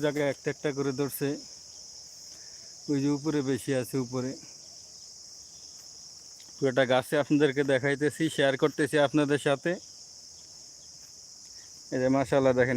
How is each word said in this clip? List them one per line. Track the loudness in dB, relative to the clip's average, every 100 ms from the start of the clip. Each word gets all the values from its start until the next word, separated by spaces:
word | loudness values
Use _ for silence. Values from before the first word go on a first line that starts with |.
জায়গায় | 0 0 -2
একটা | -2 -6
একটা | -4 -4 -2
করে | -2 -2
ধরছে, | -4 -2 -4 -4 -10 -18 -18 -18 -18 -18 -18 -18 -18 -18 -18 -18 -18 -12 -4
ওই | 0
যে | 0 0
উপরে | 0 -2 0
বেশি | -2 0 -2
আছে, | -2 -4 -4
উপরে। | -4 -6 -8 -14 -18 -20 -20 -20 -20 -20 -20 -20 -20 -20 -20 -18 -18 -20 -20 -20 -20 -20 -20 -20 -4
পুরোটা | 0 2 4
গাছে | 2 2 0
আপনাদেরকে | 2 4 4 4 2
দেখাইতেছি, | 2 2 0 0 0 -2 2
শেয়ার | 2 4
করতেছি | 0 2 2 4 4
আপনাদের | 4 2 2 2
সাথে। | 0 0 -4 -8 -20 -20 -20 -20 -20 -20 -20 -20 -20 -20 -20 -20 -20 -20 -20 -20 -20 -20 -20 -6
এই | -2
যে | 2 2
মাশাআল্লাহ, | 2 4 4 6
দেখেন | 4